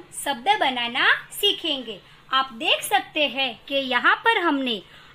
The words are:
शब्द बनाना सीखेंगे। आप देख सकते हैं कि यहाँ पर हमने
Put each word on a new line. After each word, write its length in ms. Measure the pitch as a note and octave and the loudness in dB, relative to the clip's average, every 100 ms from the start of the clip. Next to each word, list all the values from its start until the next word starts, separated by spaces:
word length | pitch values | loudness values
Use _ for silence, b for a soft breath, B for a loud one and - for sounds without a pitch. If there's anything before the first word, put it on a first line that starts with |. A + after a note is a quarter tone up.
| E4+ | -6
शब्द 340 | - D4 A#3+ C#4 G#4+ | -8 -6 -2 0 2
बनाना 460 | D4+ B3+ A#3+ B3+ F#4+ D5 - | 2 0 -2 2 2 2 -2
सीखेंगे। 680 | - G4+ - E4 C#4 A3+ G3+ b b - | -2 0 0 -4 -6 -8 -14 b b -2
आप 220 | C4 C4 | 0 0
देख 300 | A3+ E4+ C#5+ | -4 -2 -2
सकते 440 | - B3+ - D#4 C#4+ | 0 -2 0 -2 -2
हैं 200 | B3 C4 G#3+ - | 0 -4 -6 -6
कि 60 | |
यहाँ 400 | C#4 C4 B3 D4+ | -4 0 2 2
पर 240 | G#4+ A#4 A4+ | 4 2 2
हमने 380 | F4 C#4 C4 G#3+ - B B | 2 0 0 -4 -8 B B